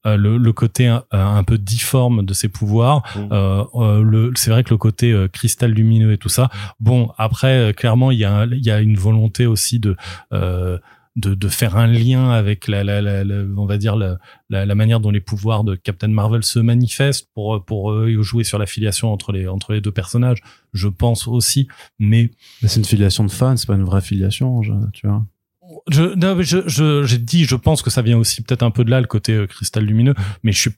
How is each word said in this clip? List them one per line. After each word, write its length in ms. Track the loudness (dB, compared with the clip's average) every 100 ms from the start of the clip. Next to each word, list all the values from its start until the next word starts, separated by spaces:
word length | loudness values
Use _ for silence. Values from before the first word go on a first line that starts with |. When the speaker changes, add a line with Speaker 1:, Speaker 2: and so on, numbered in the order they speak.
| 2
Speaker 1:
euh, 100 | 2
le, 200 | 2 4
le 140 | 2
côté 340 | 2 0 2 2
un, 180 | 2 0
un 320 | 0 2 2
peu 140 | 2 -2
difforme 680 | 0 -4 0 0 2 0
de 80 | 0
ses 140 | -4 -4
pouvoirs, 540 | -4 -2 2 2 0 -2 -10
Speaker 2:
Mm. 120 | -4
Speaker 1:
euh, 320 | 0 0 0 -2
euh, 280 | 0 2 4
le, 300 | 4 2 0 -2
c'est 140 | 2
vrai 120 | 2
que 60 | 2
le 80 | 2
côté, 340 | 2 0 2
euh, 160 | 2 0
cristal 420 | -2 -4 0 0
lumineux 400 | 2 4 4 4
et 60 | 2
tout 100 | -2
ça. 220 | 0 0 -2 -14 -2
Bon, 300 | 2 2 0 -2
après, 400 | -4 0 2 2 2
euh, 20 |
clairement, 380 | 0 0 2 2
il 80 | 2
y 60 |
a 80 | 2
un, 120 | 2 0
il 140 | 0
y 60 | 0
a 100 | 2
une 160 | 2 2
volonté 500 | 2 2 0 0 0
aussi 320 | 0 -2 -2
de, 160 | -2 -4 -8 -18 _
euh, 460 | -4 -2 -2 -4 -6 _ _ _ -6
de, 180 | -4
de 140 | -2 -4
faire 280 | -2 0 2
un 120 | 2
lien 420 | 4 2 2 2
avec 380 | 2 0 -2 -2
la, 160 | -2
la, 180 | -2 -2
la, 220 | -2 -2
la, 180 | -2 -4 -4 -4
on 100 | -2
va 100 | -2
dire 200 | -2 -2
la, 220 | -2 -6 -12 _ _
la, 140 | -4
la 100 | 0 2
manière 240 | 2 2
dont 100 | 0
les 100 | -2
pouvoirs 440 | -4 -6 -2 0
de 100 | -2
Captain 320 | -4 -6 -4 -2
Marvel 360 | 0 0 -2
se 160 | 0 0
manifestent 680 | 2 2 0 0 -2 -2 _
pour, 300 | -8 -4 -6
pour, 260 | -4 -6 -2
euh, 320 | -2 0 0
jouer 220 | 0 -2
sur 120 | -2 -4
l'affiliation 540 | -6 -4 -4 -2 -4
entre 200 | -4 -4
les, 160 | -6 -4
entre 240 | -6 -4
les 80 | -4
deux 100 | -4
personnages, 500 | -6 -4 0 0 -2 -6 _ _
je 120 | -4 -4
pense 400 | 0 0 0 -2
aussi. 400 | -2 0 -2 -2 -6 -20 -2
Mais 320 | 2 4 2 _ _ -4
Speaker 3:
Mais 60 | 0
c'est 100 | 0
une 80 | 0
filiation 380 | 2 2 2
de 60 | -2
fan, 240 | 0 0 0
c'est 100 | 0
pas 80 |
une 80 | -2
vraie 160 | 0 0
filiation, 600 | 0 -2 -2 -2 -2 -2
je, 100 | -2 -2 -4
tu 160 | -4 -4
vois. 160 | -2 -4 _ _ _ -20 -14 0
Speaker 1:
Je, 120 | 2 2
non, 200 | 2 0 0
mais 80 |
je, 140 | 0 0 0
je, 360 | 0 2 2
j'ai 140 | 2 0
dit, 260 | 0 0
je 120 | 2 2
pense 260 | 0 0
que 80 | 0
ça 100 | 0
vient 140 | 2 2
aussi 260 | 2 -4
peut-être 200 | -4 0
un 80 | 0
peu 140 | 0
de 60 | 0
là, 100 | 2
le 60 | 0
côté, 260 | -4 -2
euh, 120 | -2 -4
cristal 380 | -8 -6 -2
lumineux, 300 | 0 2 2 0 -4 -4
mais 100 | -2
je 60 | 0
suis 100 | -2